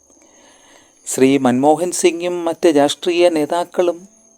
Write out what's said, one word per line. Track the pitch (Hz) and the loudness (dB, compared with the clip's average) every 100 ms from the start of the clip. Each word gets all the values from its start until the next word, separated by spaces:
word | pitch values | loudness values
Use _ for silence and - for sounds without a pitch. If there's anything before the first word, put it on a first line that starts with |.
| _ _ _ _ _ _ _ _ _ _ - | _ _ _ _ _ _ _ _ _ _ -8
ശ്രീ | - 135 139 | 0 2 2
മൻമോഹൻ | 127 123 143 156 180 | 2 2 2 0 -2
സിംഗും | - 175 165 175 175 165 | 0 -2 0 -6 -6 -6
മറ്റ് | 160 175 | 0 2
രാഷ്ട്രീയ | 143 143 - 185 170 175 | 2 2 0 -4 2 2
നേതാക്കളും | 160 147 175 175 - 175 170 196 _ _ | 2 -2 -4 -6 -4 -4 -4 -12 _ _